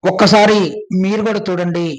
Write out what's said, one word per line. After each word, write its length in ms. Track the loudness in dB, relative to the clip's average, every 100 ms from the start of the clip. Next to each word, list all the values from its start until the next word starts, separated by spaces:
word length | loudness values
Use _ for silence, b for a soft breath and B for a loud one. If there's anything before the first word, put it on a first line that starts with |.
ఒక్కసారి 560 | -2 2 4 6 4 2 0 -6 -6 -2
మీరు 260 | -2 -2
కూడా 200 | -2 -4
చూడండి 460 | -4 -4 -4 -4 -6